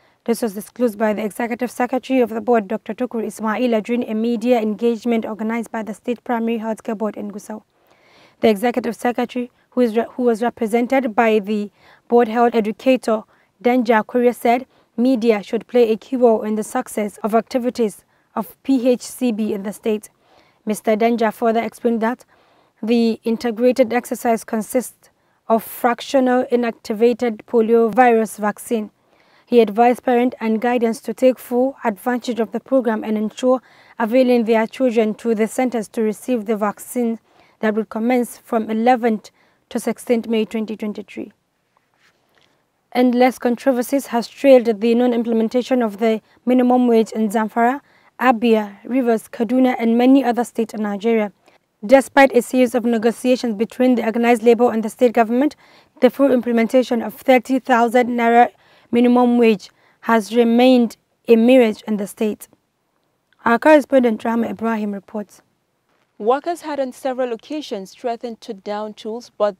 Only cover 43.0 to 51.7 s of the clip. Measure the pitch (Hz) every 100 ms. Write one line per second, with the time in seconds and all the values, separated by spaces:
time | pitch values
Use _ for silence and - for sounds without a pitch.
43 | 254 240 254 - 247 233 269 240 233 277
44 | - 240 - - 277 254 233 202 233 233
45 | 247 233 233 226 226 254 - 254 220 202
46 | 226 220 _ _ 240 254 247 247 247 226
47 | 220 220 220 220 220 240 240 277 _ _
48 | _ - 247 226 233 214 208 202 226 254
49 | 240 220 - - 220 254 254 240 226 233
50 | 254 269 240 240 233 - 220 214 214 202
51 | 226 226 208 - _ _ _